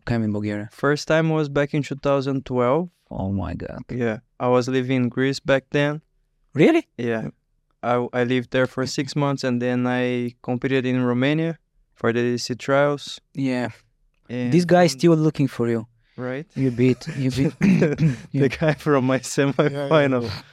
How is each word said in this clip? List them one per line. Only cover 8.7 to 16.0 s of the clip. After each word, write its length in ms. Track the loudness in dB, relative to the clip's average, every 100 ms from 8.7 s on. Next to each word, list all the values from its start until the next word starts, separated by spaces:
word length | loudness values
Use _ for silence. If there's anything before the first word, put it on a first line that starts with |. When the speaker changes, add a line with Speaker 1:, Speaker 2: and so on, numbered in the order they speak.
| -2 -6
Speaker 2:
six 280 | -4 -4 -2
months 280 | -2 -2
and 180 | -2 -2
then 240 | 0 0 0
I 480 | 0 -2 -2 -6 -8
competed 440 | -6 -4 0 0 0
in 160 | 0
Romania 540 | 0 2 0 0 -2 -6 _ _ _
for 180 | _ -2
the 60 | 0
A 20 | 0
D 60 | -2
C 180 | -4 -6
trials. 640 | 0 2 2 0 -8 -16 _
Speaker 1:
Yeah. 360 | -6 -4 -2 -6 -10 _ _ _ _ -10
Speaker 2:
And 220 | -6 2
Speaker 1:
This 120 | 2 4
guy 200 | 4 4
is 80 |
still 220 | 4 4 4
looking 320 | 2 2 -2
for 200 | 0 -2
you. 160 | -2 -6 _